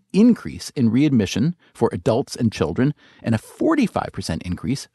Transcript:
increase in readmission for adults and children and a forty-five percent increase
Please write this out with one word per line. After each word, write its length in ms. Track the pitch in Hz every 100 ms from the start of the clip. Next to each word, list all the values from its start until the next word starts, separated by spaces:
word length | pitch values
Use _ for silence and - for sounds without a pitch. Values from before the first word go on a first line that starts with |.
| _
increase 560 | 180 240 226 - 71 - -
in 120 | 113
readmission 680 | 117 151 131 95 98 143 175 _
for 160 | - 113
adults 460 | 98 127 117 - -
and 160 | 117
children 400 | - 80 87 131 - _ _
and 140 | - 113
a 40 |
forty-five 720 | - - 302 311 220 - -
percent 300 | - - 82
increase 440 | 90 87 82 139 -